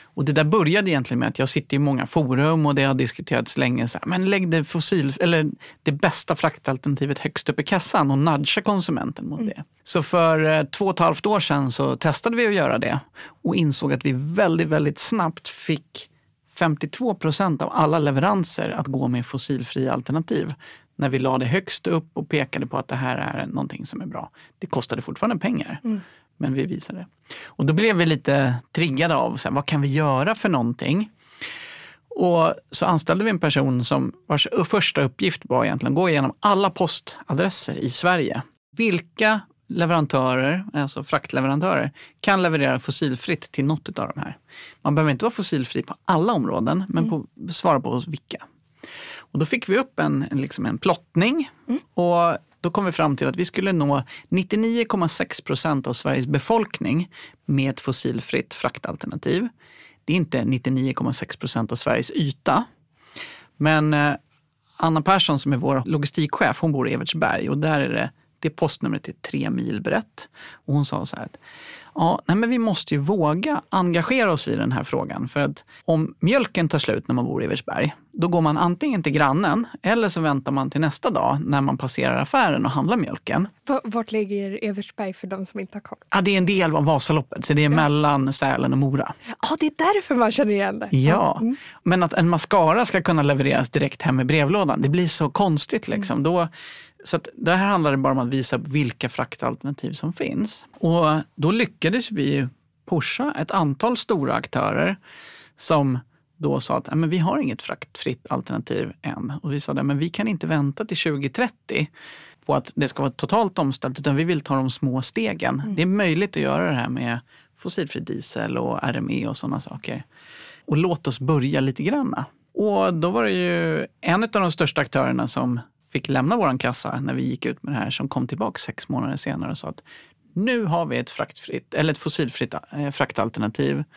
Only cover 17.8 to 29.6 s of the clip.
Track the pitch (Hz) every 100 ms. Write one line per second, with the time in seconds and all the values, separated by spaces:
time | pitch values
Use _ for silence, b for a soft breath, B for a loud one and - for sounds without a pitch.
17.8 | 156 160 143 135 175 202 175 - 110 -
18.8 | 127 131 131 123 123 131 - 135 123 139
19.8 | 131 - - 151 165 226 165 143 B B
20.8 | B - 143 131 131 131 127 180 190 -
21.8 | 185 165 160 - 151 151 143 - - 135
22.8 | - 127 127 123 - - - - - -
23.8 | - - 185 - - - B B 170 -
24.8 | 123 - - - 220 190 - 240 - 151
25.8 | 233 208 B B B - 139 135 156 156
26.8 | - 185 180 _ B B B B 135 160
27.8 | 220 185 165 151 - 139 131 123 - -
28.8 | 165 135 165 143 120 135 - 139